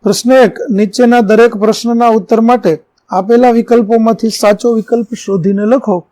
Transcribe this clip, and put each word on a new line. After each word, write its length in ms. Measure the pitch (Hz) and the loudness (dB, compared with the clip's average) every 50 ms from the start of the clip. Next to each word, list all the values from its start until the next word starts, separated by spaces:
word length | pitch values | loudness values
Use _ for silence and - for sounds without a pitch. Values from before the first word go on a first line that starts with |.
| _ | _
પ્રશ્ન 300 | 202 196 - - 240 262 | -2 -4 -2 0 2 4
એક, 260 | 262 247 214 233 - - - | 4 4 2 0 -6 -6 -4
નીચેના 500 | 220 190 214 202 - - 247 233 240 247 | -2 -2 -2 -2 0 0 2 2 4 2
દરેક 360 | 226 190 220 226 233 240 240 | 2 2 4 4 4 2 2
પ્રશ્નના 520 | 202 202 214 214 - - 233 240 233 240 233 | 0 -2 -2 -2 -2 -4 -4 -2 0 0 2
ઉત્તર 320 | 220 220 180 - 233 220 | 0 0 0 0 0 0
માટે 420 | 226 233 247 233 - 190 160 - _ _ _ _ _ _ | 2 2 0 0 0 -2 -2 -2 _ _ _ _ _ _
આપેલા 420 | - 180 190 202 233 240 247 247 | -6 -6 -2 0 0 2 2 2
વિકલ્પોમાંથી 760 | 233 233 226 - 240 233 233 196 233 226 220 226 226 226 - 226 | 2 0 0 0 0 0 0 0 0 0 2 0 -2 -2 -4 -6
સાચો 460 | 202 - - 208 208 202 - 240 233 | -4 0 0 0 0 0 0 -2 -2
વિકલ્પ 400 | 220 208 - 240 233 233 - 233 | -2 -2 -2 -4 -4 -4 -6 -10
શોધીને 500 | - - - 196 196 156 196 202 196 208 | -12 -8 -6 -4 -2 -2 -2 -2 -2 0
લખો. 420 | 214 247 277 - 214 196 175 165 _ | 0 0 0 0 -2 -4 -4 -6 _